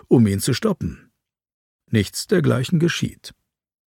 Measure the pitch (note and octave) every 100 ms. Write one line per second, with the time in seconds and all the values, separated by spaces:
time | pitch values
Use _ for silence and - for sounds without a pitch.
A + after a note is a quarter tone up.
0 | - C3 G#2+ G2 - B2+ A3 F#3+ - -
1 | _ _ _ _ _ _ _ _ - A2+
2 | F#2+ - - F#3 C#3 A#2+ C3 E3 E3 -
3 | - - - - _ _ _ _ _